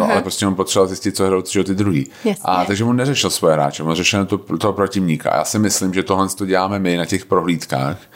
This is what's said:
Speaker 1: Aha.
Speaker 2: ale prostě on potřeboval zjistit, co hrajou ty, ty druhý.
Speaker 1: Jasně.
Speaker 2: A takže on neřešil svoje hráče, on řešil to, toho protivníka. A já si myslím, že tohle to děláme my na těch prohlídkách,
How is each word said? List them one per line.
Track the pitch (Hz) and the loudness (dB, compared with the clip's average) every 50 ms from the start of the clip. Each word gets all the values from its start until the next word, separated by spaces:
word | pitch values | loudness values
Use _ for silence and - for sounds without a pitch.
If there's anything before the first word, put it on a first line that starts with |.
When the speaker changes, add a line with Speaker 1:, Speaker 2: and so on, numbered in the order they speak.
Speaker 1:
Aha. | - 76 | 0 2
Speaker 2:
ale | 110 98 | 2 0
prostě | 87 92 - - 104 | -2 -2 -4 -2 0
on | 98 95 | 0 0
potřeboval | 90 95 - - 104 95 92 | 0 -2 0 2 2 2 2
zjistit, | 95 90 - 101 95 | 0 -4 -4 -4 -2
co | - 98 | 0 2
hrajou | 95 95 92 | 2 2 0
ty, | 90 - - 101 90 | 0 0 0 0 0
ty | 95 95 | 0 0
druhý. | 95 104 101 87 71 67 - - - - | 0 0 2 0 0 -2 -4 -6 -4 -2
Speaker 1:
Jasně. | 220 202 - - | -2 -2 -2 -2
Speaker 2:
A | - 92 92 90 | 0 0 2 2
takže | 95 101 95 117 | 0 0 0 0
on | 120 120 | 2 2
neřešil | 123 127 143 139 127 - 92 | 2 2 0 0 0 0 -2
svoje | - - 90 82 78 | 0 2 2 4 4
hráče, | 76 73 71 71 - | 4 2 0 -2 -4
on | 78 80 82 | -4 -2 0
řešil | 85 87 - - 101 98 | 0 0 0 0 0 0
to, | 92 104 92 | 0 -2 -4
toho | - - 85 82 - 104 | -4 -4 -4 -2 0 0
protivníka. | 95 101 98 92 - 101 92 85 78 73 - - | 0 0 0 0 0 0 0 0 0 0 0 0
A | - | 0
já | 71 78 | 0 0
si | - - 107 | 0 0 0
myslím, | 107 98 - - 98 92 90 | 2 2 0 0 -2 0 0
že | 95 | 0
tohle | 85 - 98 95 95 92 | 0 2 2 0 0 0
to | - - 101 | -2 -4 -2
děláme | 95 92 92 92 95 101 101 | 0 2 2 2 0 0 0
my | 95 90 87 | 0 0 0
na | 87 85 | 0 -2
těch | 80 98 90 - | -2 -2 -4 -2
prohlídkách, | - 95 90 82 87 85 78 - - - 65 67 71 87 - - - - | 0 0 2 2 2 0 -2 -2 -4 -4 -2 -2 -2 -4 -6 -12 -20 -20